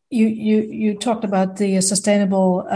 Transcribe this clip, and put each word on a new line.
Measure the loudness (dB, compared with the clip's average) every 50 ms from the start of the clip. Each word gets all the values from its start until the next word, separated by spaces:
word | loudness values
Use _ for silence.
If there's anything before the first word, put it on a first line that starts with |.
| _ _
you, | 0 2 2 2
you, | 0 -2 0 0 2 2 0 -2 -4 -4 -2
you | -2 -2 -2
talked | -2 -2 -2 -2 -2
about | -2 0 0 0 0 -2 -2
the | -2 0 0 0
Sustainable, | 0 0 0 0 0 2 2 2 2 2 2 2 2 2 2 0 -2 -2 0